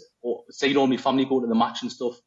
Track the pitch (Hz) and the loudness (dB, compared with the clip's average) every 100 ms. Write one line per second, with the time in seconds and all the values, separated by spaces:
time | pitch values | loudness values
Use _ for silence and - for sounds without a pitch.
0 | - _ 120 - - - 139 139 131 117 | -18 _ -8 -8 -10 -4 0 2 2 2
1 | 135 135 135 131 117 113 113 - 123 - | 0 0 2 0 2 2 0 -2 -10 -6
2 | 123 - | -6 -6